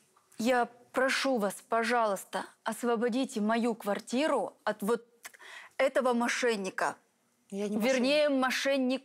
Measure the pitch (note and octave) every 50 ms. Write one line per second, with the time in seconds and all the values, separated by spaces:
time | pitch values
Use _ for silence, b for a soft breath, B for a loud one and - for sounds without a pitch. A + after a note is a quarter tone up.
0 | _ _ _ _ _ _ _ - A3 A#3 C4 B3 A#3+ G#3+ - - - _ - -
1 | B3+ C4+ C4 - - C4+ C4+ A#3+ G3+ G3 F#3 - - - - A3+ A3+ A3 A#3+ A#3+
2 | A3+ G#3+ G3 F3+ - - - F#3+ - - - _ - - A3+ - - A#3+ A#3+ A3
3 | A3+ B3 G#3+ B3+ C4+ C4 - A3 G#3 G#3 A3+ A#3 A3 B3 A3+ - - G3+ G3+ G3+
4 | - - - B3 D4 D#4+ C#4 B3 F#3 - - _ - - G#3+ G#3+ - G3 A#3 A#3
5 | - _ _ _ - - - B B B B B B B B - C4+ C#4+ C#4+ D4+
6 | B3 C4 B3 A#3+ A#3 A#3+ - - - B3 A3+ G3+ G3 F#3 - - - D3 - -
7 | _ _ _ _ _ _ _ _ _ - - G3 G#3 G#3 G#3 A3+ G3+ B3 C4+ B3+
8 | A#3 C4 C#4+ D4+ D4+ D4 C#4 C4 B3+ C4 A3+ - - C#4 C#4 C#4 B3+ B3 C4 C4
9 | -